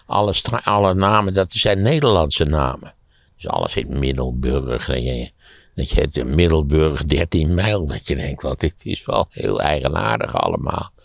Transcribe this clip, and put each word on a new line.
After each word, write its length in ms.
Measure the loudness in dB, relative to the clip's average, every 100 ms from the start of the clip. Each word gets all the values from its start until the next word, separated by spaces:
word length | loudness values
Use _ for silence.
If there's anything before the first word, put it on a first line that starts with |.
| -4
alle 260 | 0 0
stra-, 280 | -2 -4 -2
alle 300 | 0 2 2
namen, 400 | 4 4 4 2
dat 180 | 0 0
zijn 300 | 0 0 2
Nederlandse 640 | 2 2 4 4 2 0
namen. 500 | 2 2 0 -4 -12 -20 _ _ _ _
Dus 120 | -6
alles 260 | -4 -2
heet 140 | -4 -4
Middelburg. 1000 | -2 -2 -2 -4 -2 -2 -2 -2 -4 -2
En 140 | -2
je, 280 | -2 -4 -8 -14 -20 -20 _
dat 160 | -6 -2
je 100 | 0
het, 160 | 0 -2
eh, 80 |
Middelburg 800 | 0 2 4 4 4 2 2 0
dertien 500 | 0 0 2 0 2
mijl, 320 | 2 0 0 -2
dat 200 | -6 -4
je 100 | -4
denkt, 260 | -4 -6
"Wat, 180 | -6 -2
dit 140 | -4 -4
is 220 | -8 -8
wel 220 | -2 -2 -2
heel 300 | -4 -2 0
eigenaardig 760 | 0 0 0 -2 -2 -2 -2
allemaal." 560 | 0 0 -2 -4 -4 -8 -14